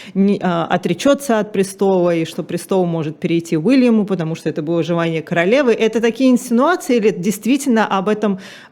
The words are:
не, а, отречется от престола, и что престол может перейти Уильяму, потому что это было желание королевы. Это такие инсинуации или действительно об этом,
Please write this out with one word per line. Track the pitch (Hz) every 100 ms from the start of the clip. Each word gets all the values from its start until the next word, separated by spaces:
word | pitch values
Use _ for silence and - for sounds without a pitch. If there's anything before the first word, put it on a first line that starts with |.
| - 190
не, | 196 196
а, | 185 170 160
отречется | 175 170 175 277 277 - 220
от | 208
престола, | 196 190 - 196 185 175 170
и | 160
что | -
престол | 170 170 - 190 175
может | 165 156 -
перейти | 170 170 165 165
Уильяму, | 170 269 247 220 185
потому | 185 160 165
что | 156
это | 156
было | 156 170
желание | 156 170 170 160
королевы. | 151 170 175 254 254
Это | 214 220 226
такие | 226 226 262
инсинуации | 247 - 233 294 359 - 240
или | 208
действительно | 180 180 196 214 277 285 220 208
об | 196 190
этом, | 208 214 190 - - -